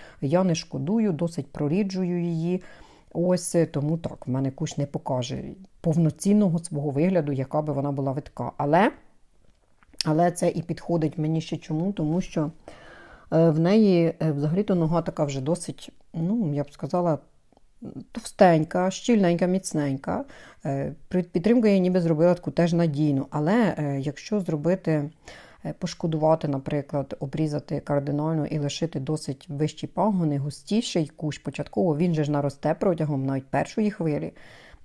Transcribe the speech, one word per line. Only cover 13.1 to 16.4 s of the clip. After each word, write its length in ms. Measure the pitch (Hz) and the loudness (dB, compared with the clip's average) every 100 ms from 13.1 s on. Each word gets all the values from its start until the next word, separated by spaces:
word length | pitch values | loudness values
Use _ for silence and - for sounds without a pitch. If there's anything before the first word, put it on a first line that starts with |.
| - - | -20 -2
е, 180 | 160 165 | 2 4
в 100 | 156 | 4
неї, 540 | 170 214 208 170 165 - | 4 6 6 6 4 0
е, 100 | 160 | -2
взагалі-то 420 | 143 151 180 202 | 0 0 0 0
нога 280 | 180 156 170 | 2 2 0
така 220 | 165 180 | -2 -4
вже 160 | 147 135 | -4 -2
досить, 520 | 135 269 - - - - - | -2 -4 -4 -12 -16 -20 -12
ну, 400 | 165 170 233 | -4 -2 0